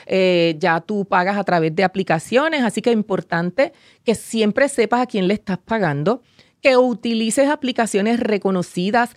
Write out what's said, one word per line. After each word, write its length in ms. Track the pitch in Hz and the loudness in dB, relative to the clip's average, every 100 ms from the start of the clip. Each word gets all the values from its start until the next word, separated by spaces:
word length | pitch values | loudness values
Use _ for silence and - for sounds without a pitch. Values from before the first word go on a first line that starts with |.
| - | -2
eh, 480 | 190 185 175 170 156 | 0 2 2 2 0
ya 240 | 175 165 | 0 -2
tú 240 | - 208 190 | -2 -6 0
pagas 320 | 190 180 202 | 0 0 -2
a 60 | |
través 320 | 190 175 160 165 | 0 0 0 0
de 80 | |
aplicaciones, 800 | 185 190 180 165 - 240 320 302 | -2 -2 -2 -2 0 0 0 0
así 180 | 226 220 | -2 -2
que 80 | 240 | 0
es 60 | 220 | 0
importante 760 | 208 180 - 170 175 262 330 - _ _ | -2 -4 -4 -4 -2 -2 -2 -4 _ _
que 120 | - 202 | -4 -4
siempre 520 | - 226 214 233 277 | -2 -2 0 2 0
sepas 340 | - 208 240 | 2 0 0
a 40 | 247 | -2
quién 220 | 208 185 | 0 0
le 80 | 208 | -2
estás 240 | - 180 | -4 -6
pagando, 640 | - 226 170 143 160 262 _ _ _ _ | -4 -2 -2 0 -2 -2 _ _ _ _
que 160 | 277 254 | 2 4
utilices 720 | 254 233 240 226 220 277 269 | 2 0 -4 -2 -2 0 0
aplicaciones 720 | 302 240 240 220 202 214 240 | 0 -4 -2 -2 0 0 0
reconocidas, 920 | 220 208 196 185 170 - 190 233 - | 0 -2 0 -2 -4 -4 0 0 -2